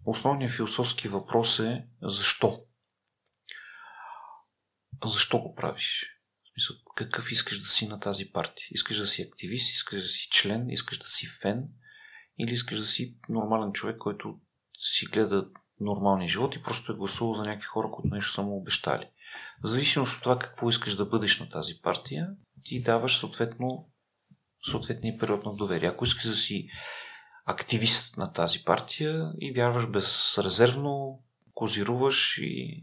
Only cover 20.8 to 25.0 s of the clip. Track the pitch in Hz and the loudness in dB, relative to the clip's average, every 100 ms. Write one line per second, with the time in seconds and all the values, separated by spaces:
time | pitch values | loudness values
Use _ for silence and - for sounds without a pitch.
20.8 | 107 98 104 113 104 - - - 80 82 | 2 0 2 2 4 2 2 -6 -6 -4
21.8 | 90 90 - 139 175 196 _ - - 127 | -2 -2 -4 -6 -6 -8 _ -20 -8 -4
22.8 | 120 117 127 - 107 - 117 - 127 131 | 2 2 4 2 0 -2 -4 -2 -4 -4
23.8 | - _ _ _ _ _ _ _ - - | -10 _ _ _ _ _ _ _ -4 -4
24.8 | - - | -2 -4